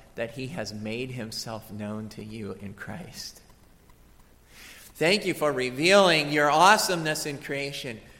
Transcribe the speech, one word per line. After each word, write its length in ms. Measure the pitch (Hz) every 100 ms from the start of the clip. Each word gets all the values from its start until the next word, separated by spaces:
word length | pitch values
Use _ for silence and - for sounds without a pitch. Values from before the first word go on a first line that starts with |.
| - -
that 160 | 117
he 160 | 131 127
has 260 | 175 107
made 360 | 107 107 117 131
himself 640 | 127 110 - 120 110 -
known 380 | 104 104 107 110
to 140 | -
you 320 | 107 113 101 -
in 120 | 101
Christ. 680 | 98 - 101 - - - - - - - _ _ - - - - - _ - - - - -
Thank 300 | 156 208 190
you 80 |
for 180 | 151 151
revealing 800 | 131 127 127 170 202 190 156 147
your 200 | 151 147
awesomeness 760 | 151 185 214 202 175 156 151 151
in 140 | 139
creation, 600 | - 139 139 143 135 107 - -